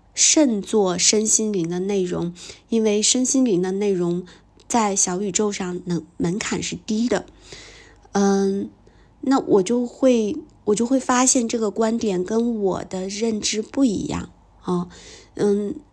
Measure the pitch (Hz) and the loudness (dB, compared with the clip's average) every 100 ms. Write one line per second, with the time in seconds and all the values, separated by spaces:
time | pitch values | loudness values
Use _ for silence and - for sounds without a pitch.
0 | _ - - 320 277 202 - 220 185 175 | _ 0 4 4 2 0 0 2 2 2
1 | - 214 220 - 214 196 165 180 196 202 | 2 2 2 0 0 -2 -2 -4 -2 -2
2 | 180 170 170 175 - - _ 226 214 208 | -2 -4 -6 -8 -16 -20 _ 0 2 2
3 | 214 247 254 262 247 175 185 196 208 180 | 2 0 2 2 2 2 0 0 0 0
4 | 175 175 180 - _ _ - 240 214 196 | 0 -2 -6 -16 _ _ -2 0 0 0
5 | 185 180 208 196 208 202 180 180 175 170 | -2 -2 -2 -2 -2 -2 -6 -8 -4 -6
6 | - - 170 214 - - - 165 - 214 | -6 -4 -2 -2 -4 -6 -6 -8 -4 -2
7 | 240 190 - - - - - - - - | 0 -2 -4 -16 -20 -20 -20 -20 -20 -20
8 | - 202 196 196 196 196 - - - - | -4 0 2 2 0 -2 -6 -12 -20 -20
9 | - _ 262 269 - 208 185 240 240 - | -20 _ 0 0 4 2 4 0 -2 2
10 | 262 233 208 320 - - - 208 240 269 | 4 4 0 -4 -12 -6 -2 0 2 0
11 | 262 247 254 262 226 240 208 208 226 226 | 2 4 4 2 0 -2 -2 0 0 0
12 | 220 180 180 220 240 220 196 175 - 185 | 0 -2 -2 0 0 0 -2 -2 -6 -8
13 | 190 208 226 208 - 214 214 277 262 175 | -8 -4 -2 -2 -2 -4 -4 0 2 0
14 | - 175 180 - _ _ - 180 175 - | -4 -6 -8 -16 _ _ -4 -2 -4 -12
15 | - - - - 208 202 202 - - | -20 -20 -14 -2 0 0 -2 -8 -14